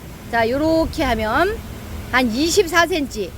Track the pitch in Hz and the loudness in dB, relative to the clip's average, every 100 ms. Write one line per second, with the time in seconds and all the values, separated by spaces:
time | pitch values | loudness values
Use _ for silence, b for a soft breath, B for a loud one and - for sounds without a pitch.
0 | - - - 233 226 269 311 320 320 - | -10 -16 -4 0 2 2 2 2 2 0
1 | 277 226 214 254 359 466 - - - - | 0 0 0 2 2 -2 -8 -14 -12 -12
2 | - 214 240 220 330 381 349 339 339 349 | -2 2 2 2 2 2 4 4 4 2
3 | 262 214 175 | -2 -4 -8